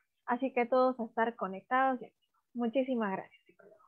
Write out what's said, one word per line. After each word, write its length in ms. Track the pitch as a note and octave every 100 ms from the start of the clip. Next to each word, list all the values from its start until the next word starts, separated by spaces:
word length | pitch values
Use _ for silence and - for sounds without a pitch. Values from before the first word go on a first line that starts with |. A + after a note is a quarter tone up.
| _ _ -
así 260 | B3 C4
que 140 | B3 A#3+
todos 320 | B3+ B3+ B3+
a 60 |
estar 320 | A3+ - A#3 A#3
conectados 640 | F#3+ F#3+ - B3+ C4 B3
y 40 | -
activos. 360 | _ _ _ _
Muchísimas 580 | A#3+ A#3 C4+ C4 A#3 G#3
gracias, 280 | F#3+ - _
psicólogo. 320 | _ _ - -